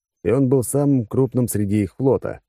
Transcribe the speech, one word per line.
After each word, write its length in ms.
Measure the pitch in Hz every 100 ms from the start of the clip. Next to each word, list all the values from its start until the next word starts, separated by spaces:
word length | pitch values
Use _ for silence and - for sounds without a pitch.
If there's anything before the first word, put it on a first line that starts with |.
| _ _
и 60 | 95
он 180 | 127 131
был 140 | 135
самым 440 | - 139 143 135 107
крупным 420 | 120 135 127 117
среди 340 | 104 101 104
их 120 | 98
флота 460 | - 131 98 - -